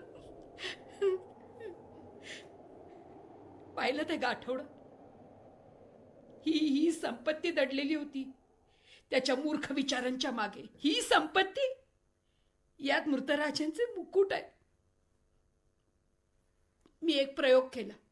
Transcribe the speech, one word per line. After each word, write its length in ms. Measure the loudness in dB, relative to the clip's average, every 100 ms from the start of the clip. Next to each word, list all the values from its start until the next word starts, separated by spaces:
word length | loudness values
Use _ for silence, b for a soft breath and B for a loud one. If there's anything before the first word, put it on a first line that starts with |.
| -14 -18 -18 -20 -18 -10 -10 -10 -14 -2 0 0 -6 -20 -20 -16 -16 -16 -18 -20 -20 -18 B B B -20 -20 -20 -20 -20 -20 -20 -20 -20 -20 -20 -12 -2
पाहिलं 260 | 0 0 -2
ते 80 | 0
गाठोडं? 480 | 0 -2 -4 -6 -6 -16 -20 -20 -20 -20 -20 -20 -20 -20 -20 -20 -20 -20 -20 -20 -20 -8 0
ही, 60 |
ही 400 | 2 4 4 2
संपत्ती 580 | 0 -4 -4 -2 0 0
दडलेली 440 | 0 0 0 0
होती 380 | -2 -4 -8 -10 -12 _ _ _ b b b b
त्याच्या 260 | 0 2 0
मूर्ख 360 | 0 -2 -2
विचारांच्या 580 | -2 0 0 -2 -2 -2
मागे. 360 | -2 -4 -6 -16 -2
ही 240 | 0 2
संपत्ती, 720 | 4 4 4 2 2 2 -2 -2 _ _ _ _ _ _ _ _ _ -8
यात 300 | 0 0 2
मृतराजांचे 880 | 0 2 0 2 0 -2 -2 -2 -4
मुकुट 360 | -2 2 4
आहे. 100 | 2 -6 _ _ _ _ _ _ _ _ _ _ _ _ _ _ _ _ _ _ _ _ _ _ _ _ -4
मी 100 | 2
एक 240 | 4 2 4
प्रयोग 320 | 8 8 6
केला. 200 | -2 -8 -10 _